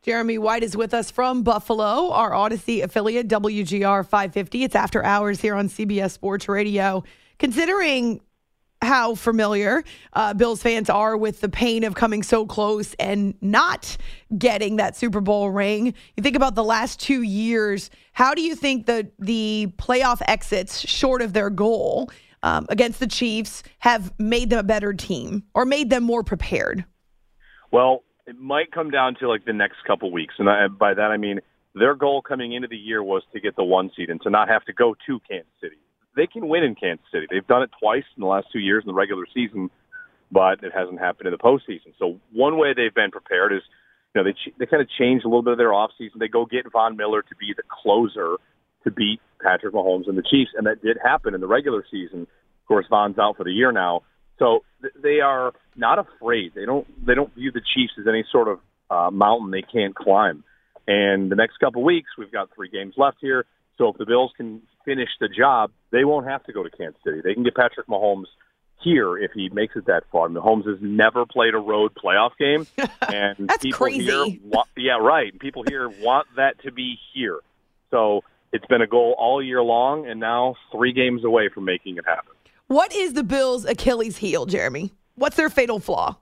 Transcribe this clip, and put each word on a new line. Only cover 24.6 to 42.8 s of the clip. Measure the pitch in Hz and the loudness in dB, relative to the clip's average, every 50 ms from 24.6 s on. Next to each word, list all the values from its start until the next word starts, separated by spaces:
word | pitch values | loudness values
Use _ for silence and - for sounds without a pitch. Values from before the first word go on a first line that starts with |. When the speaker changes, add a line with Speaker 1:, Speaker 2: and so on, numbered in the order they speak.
| 202 | 2
Speaker 1:
better | 196 220 208 208 202 | 2 0 0 0 -4
team | 202 180 - - 190 127 - - - 208 - _ _ | -6 -6 -6 -6 -6 -6 -6 -6 -6 -8 -8 _ _
or | 220 254 | 0 2
made | 262 277 294 302 226 | 2 2 0 2 2
them | 262 247 | 2 2
more | 240 233 233 240 | 2 0 0 -2
prepared? | 220 - 202 175 - - 196 - - - - 190 175 _ _ _ _ _ _ _ _ _ _ _ _ - - _ _ _ | -2 -4 -4 -6 -4 -4 -2 -2 -2 -2 -4 -4 -8 _ _ _ _ _ _ _ _ _ _ _ _ -20 -20 _ _ _
Speaker 2:
Well, | - 120 127 131 131 127 _ _ _ _ _ | 4 4 6 4 2 0 _ _ _ _ _
it | 127 120 123 | -20 -20 -16
might | 131 135 139 147 170 165 | -8 -4 -2 -2 -2 -2
come | - 170 160 156 | -4 -6 -4 -2
down | 139 139 131 127 123 - | 0 0 0 0 0 -2
to, | 131 123 | -2 -2
like, | 113 107 - | -2 -2 -2
the | 117 | -6
next | 110 104 101 101 - - - | -2 0 -2 -2 -2 -8 -2
couple | - 104 - - 92 | -2 -2 -2 -2 -6
weeks. | 85 87 78 - - - | -4 -6 -8 -8 -4 0
And | 101 101 | 2 4
I, | 104 104 101 98 | 4 4 2 0
by | 98 98 107 104 98 | 2 2 2 2 4
that, | 98 107 107 | 2 2 0
I | 107 104 | 0 0
mean | 104 101 101 98 - _ _ _ _ _ _ | -2 -4 -4 -6 -8 _ _ _ _ _ _
their | 98 110 135 143 | 2 2 2 4
goal | 135 143 139 139 135 | 2 0 0 0 -2
coming | - - 143 127 123 117 | -4 -6 -6 -6 -6 -6
into | 120 123 127 117 | -6 -8 -8 -10
the | 117 | -10
year | 110 101 110 113 107 | -14 -8 -6 -4 -4
was | 101 95 95 95 - _ - | -2 -2 -2 -2 -4 _ -14
to | 107 | -6
get | 95 104 95 | -6 -6 -2
the | - 98 | -2 2
one | 90 92 92 92 95 - | 2 4 2 2 0 -6
seed | - 90 82 | -10 -8 -8
and | 85 80 | -8 -6
to | - 107 | -2 0
not | 101 104 107 95 | 2 2 4 4
have | 113 107 - | 2 0 0
to | - | -4
go | 101 - 120 117 107 _ - | -2 2 2 2 2 _ -8
to | - 135 113 _ _ | -8 -8 -8 _ _
Kansas | 101 90 82 _ _ _ | -10 -10 -10 _ _ _
City. | - 82 78 76 _ _ _ _ _ _ _ | -14 -14 -14 _ _ _ _ _ _ _ _
They | 131 165 | -2 -2
can | 175 - 233 220 156 | -2 -2 -10 -4 0
win | 156 175 | 0 2
in | 165 131 107 | 2 0 -2
Kansas | - - 90 85 - _ _ | -2 -4 -4 -4 -4 _ _
City. | - 85 78 - | -6 -6 -4 -2
They've | 90 95 95 | -4 -6 2
done | - 127 123 | 4 4 4
it | 131 117 - - | 4 0 -4 -2
twice | - 104 110 135 135 _ _ | 0 0 0 0 -2 _ _
in | - | -4
the | 101 | 0
last | 95 95 98 98 - | 0 0 0 -2 -4
two | - 117 | -6 -4
years | 101 98 101 110 | 0 2 2 0
in | 104 | 0
the | 101 90 | -2 0
regular | 95 101 101 101 92 87 - - | 0 0 0 -2 -8 -8 -8 -4
season, | 127 123 104 113 101 92 90 _ _ _ _ - - - _ _ _ _ _ | -4 -4 -4 -4 -6 -8 -8 _ _ _ _ -20 -20 -20 _ _ _ _ _
but | - 95 95 92 98 98 101 | 4 4 6 6 2 0 -6
it | 92 | -8
hasn't | 85 95 92 90 90 85 | -6 -6 -6 -6 -6 -4
happened | 92 90 87 _ - | -4 -4 -4 _ -6
in | 98 | -6
the | 87 - | -6 2
postseason. | - 117 135 135 _ - 101 82 _ - _ _ | 4 4 4 4 _ -8 -12 -12 _ -20 _ _
So | 101 87 87 95 _ _ | -4 -4 -4 -6 _ _
one | 110 113 131 147 160 | -2 0 0 2 2
way | 160 151 143 | 2 0 0
they've | 135 123 | 2 0